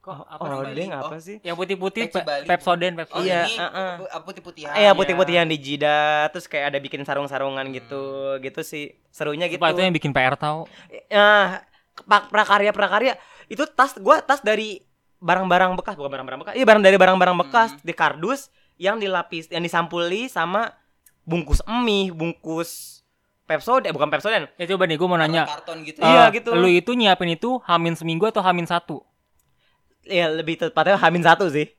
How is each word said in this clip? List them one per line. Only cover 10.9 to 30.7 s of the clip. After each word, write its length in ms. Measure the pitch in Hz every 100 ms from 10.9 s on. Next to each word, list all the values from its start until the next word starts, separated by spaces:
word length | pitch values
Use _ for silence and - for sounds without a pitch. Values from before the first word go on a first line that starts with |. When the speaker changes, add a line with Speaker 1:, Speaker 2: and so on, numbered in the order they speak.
| 214 _ 208 208 208 185 185 _ _ _ -
Speaker 2:
pak-, 260 | - 202 -
prakarya-prakarya. 840 | 208 208 202 202 202 202 202 254 - - - -
Itu 220 | 226 302
tas, 260 | - 269 247
gua 220 | 196 311
tas 220 | - 277
dari 400 | 208 214 220 202 _ _ _ _
barang-barang 560 | 170 180 185 180 185 180
bekas, 180 | -
bukan 160 | 180 139
barang-barang 300 | 135 131 131
bekas. 120 | 165 208
Iya, 100 | 247
barang 160 | 214
dari 160 | 196 196
barang-barang 400 | 185 185 180 175
bekas 300 | 175 240 226
Speaker 3:
Hmm. 140 | - 165
Speaker 2:
di 80 |
kardus 560 | 165 156 143 175 269 - _ _ _
yang 220 | 180 220
dilapis, 480 | 202 180 165 165 160
yang 140 | 170
disampuli 640 | 170 170 170 175 170 190 254
sama 480 | 175 165 196 233 _ _ _ _ _
bungkus 400 | - 170 143 -
emih, 460 | - 233 240 202 190
bungkus 960 | 165 165 160 160 160 165 - - - _ _ _ _
Pepsodent, 420 | _ 156 214 254 190
eh, 80 |
bukan 160 | 147 151
Pepsodent. 400 | 147 202 220 147 _
Speaker 1:
Ya 100 | 175
coba 220 | 190 180
nih, 80 | 156
gua 100 | 180
mau 80 |
Speaker 3:
Karton 160 | 175 156
Speaker 1:
nanya. 140 | 160 139
Speaker 3:
karton 320 | 147 - 160
gitu. 160 | 156 -
Speaker 2:
Iya, 240 | 165 165 220
Speaker 1:
Eh, 20 |
Speaker 2:
gitu. 160 | 214 233
Speaker 1:
lu 140 | 226 180
itu 240 | 175 175
nyiapin 400 | 247 220 180 175
itu 320 | 165 233 254
Hamin 320 | - 170 170
seminggu 320 | 165 165 165 214
atau 140 | 220
Hamin 260 | 185 175 165
satu? 400 | 175 - 147 _ _ _ _ _ _ _ _ _ _
Speaker 2:
Iya, 300 | - 185 170
lebih 260 | 156 160 165
tepatnya 400 | 165